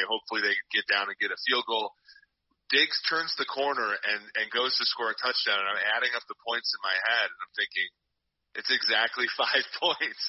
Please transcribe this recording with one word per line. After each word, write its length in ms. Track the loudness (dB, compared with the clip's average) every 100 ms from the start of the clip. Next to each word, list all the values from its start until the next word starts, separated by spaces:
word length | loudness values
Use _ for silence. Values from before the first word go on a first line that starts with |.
| 2
hopefully 400 | -2 -2 0 2
they 80 | 2 0
get 160 | 0 2
down 240 | 2 0
and 80 | -2
get 160 | -4
a 60 | -2 0
field 180 | 2 2
goal." 240 | 0 -2 -6 -20 -20 _ _ _ _ 0
Diggs 300 | 4 4 0 -2
turns 260 | -2 -2
the 140 | -4 -4
corner 480 | 0 0 2 0 0
and, 260 | -2 -2 -2 -4
and 80 | 0
goes 240 | 0 2 2
to 60 | 0
score 240 | 0 -2
a 80 | -2
touchdown, 400 | -2 0 0 2
and 80 | 0
I'm 160 | 0 0 2
adding 180 | 0
up 80 | -2 -6
the 100 | -10 -4
points 240 | -2 -2
in 100 | -4 -2
my 80 |
head, 320 | 0 2 2 0
and 80 | -4
I'm 120 | -10 -4
thinking, 320 | -4 -2 -4 _ _ _ _ _ _ -8
"It's 80 | -2
exactly 560 | 0 2 2 2 0 -2
<laughs> 80 | 0
five 260 | 2 0 0 -2
points." 420 | -2 0 -4 -6